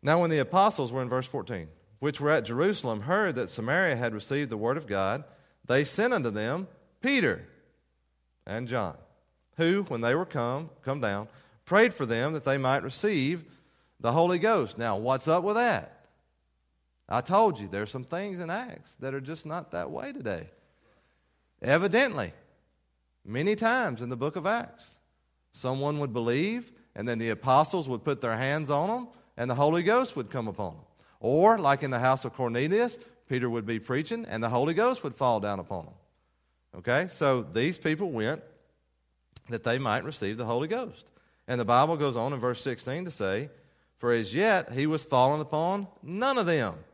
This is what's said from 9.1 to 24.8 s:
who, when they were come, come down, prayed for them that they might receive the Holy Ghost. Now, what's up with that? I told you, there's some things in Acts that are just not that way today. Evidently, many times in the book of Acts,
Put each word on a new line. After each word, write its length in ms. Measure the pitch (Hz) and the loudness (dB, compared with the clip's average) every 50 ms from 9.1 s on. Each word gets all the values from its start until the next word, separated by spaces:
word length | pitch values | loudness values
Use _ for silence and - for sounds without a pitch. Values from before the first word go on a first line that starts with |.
| _ _ _ _ _ _ _ _ _ | _ _ _ _ _ _ _ _ _
who, 280 | - 165 165 185 202 202 | 0 2 2 2 2 0
when 180 | - 135 117 | -4 -4 0
they 120 | 117 117 127 | 2 2 2
were 120 | 160 180 | 2 0
come, 420 | - - 143 117 120 127 143 165 156 - - | -2 -4 -2 -2 -2 -2 -4 -6 -10 -14 -10
come 180 | _ 131 135 147 | _ -6 -4 -2
down, 280 | 120 107 98 101 107 107 - - - _ _ _ _ | -2 -2 -2 -2 -6 -10 -16 -20 -20 _ _ _ _
prayed 300 | - 175 202 226 247 - | 2 6 6 6 6 4
for 100 | - 139 | -2 -2
them 300 | 113 117 113 123 147 160 | -2 0 0 0 -2 -2
that 100 | 151 - | -2 0
they 140 | 139 135 139 | 0 0 2
might 240 | 135 127 135 139 | 2 2 2 2
receive 680 | 87 135 131 - - 208 208 151 131 139 175 170 160 - - _ _ _ _ _ _ _ _ _ | 0 -4 -6 -2 -2 0 2 2 0 0 -2 -4 -8 -18 -20 _ _ _ _ _ _ _ _ _
the 140 | - 117 | -2 2
Holy 260 | 120 160 170 175 180 175 | 4 4 4 4 4 2
Ghost. 380 | 160 220 226 - 127 107 - | 4 4 4 4 2 -2 -4
Now, 220 | 110 117 117 101 98 | -4 -2 -2 -2 0
what's 280 | 110 123 131 131 - | 0 0 0 0 2
up 160 | 160 160 180 | 2 2 2
with 140 | 175 202 208 | 2 2 0
that? 500 | 226 247 240 190 110 - - - _ _ _ _ _ _ _ _ _ _ _ _ _ _ _ _ _ _ _ _ _ _ - | 2 2 2 0 0 -4 -8 -20 _ _ _ _ _ _ _ _ _ _ _ _ _ _ _ _ _ _ _ _ _ _ -4
I 140 | 98 120 | -2 -2
told 360 | 127 - 180 202 226 208 160 110 | 0 2 4 4 4 4 2 -2
you, 80 | 104 | -8
there's 240 | 95 90 98 107 104 | -8 -6 -6 -6 -6
some 140 | - 131 123 | -8 -12 -10
things 340 | 127 165 175 196 208 190 175 | -8 -8 -8 -6 -8 -8 -10
in 120 | 175 160 | -8 -8
Acts 440 | 175 214 254 247 - - - - - | -8 -8 -8 -10 -14 -18 -20 -20 -18
that 180 | _ 127 135 135 | _ -10 -8 -8
are 60 | 139 | -8
just 260 | 131 135 160 156 - | -8 -10 -12 -12 -10
not 240 | 156 156 175 160 - | -8 -8 -8 -8 -8
that 200 | - - 87 69 | -8 -8 -6 -6
way 220 | 151 - - 277 | -8 -8 -8 -10
today. 380 | 269 277 - 110 190 82 - - _ _ _ _ _ _ _ _ _ _ _ _ _ _ _ _ _ _ _ _ _ _ | -10 -8 -6 -6 -6 -6 -8 -14 _ _ _ _ _ _ _ _ _ _ _ _ _ _ _ _ _ _ _ _ _ _
Evidently, 720 | - 123 139 165 185 202 175 233 269 269 - 143 104 82 - - _ _ _ _ _ _ _ _ _ _ _ _ _ _ _ _ _ | 0 2 2 2 2 2 2 2 2 2 0 -4 -6 -6 -8 -16 _ _ _ _ _ _ _ _ _ _ _ _ _ _ _ _ _
many 320 | - 107 127 160 196 214 | -8 -4 -2 0 0 0
times 460 | 208 226 226 240 262 240 175 123 110 | 2 2 2 2 2 0 -2 -4 -4
in 80 | 123 120 | -6 -6
the 60 | 127 | -4
book 200 | 117 131 151 151 | -4 -4 -4 -4
of 100 | 185 156 | -2 -2
Acts, 520 | 190 220 233 - - - - | -2 -2 -2 -4 -8 -14 -20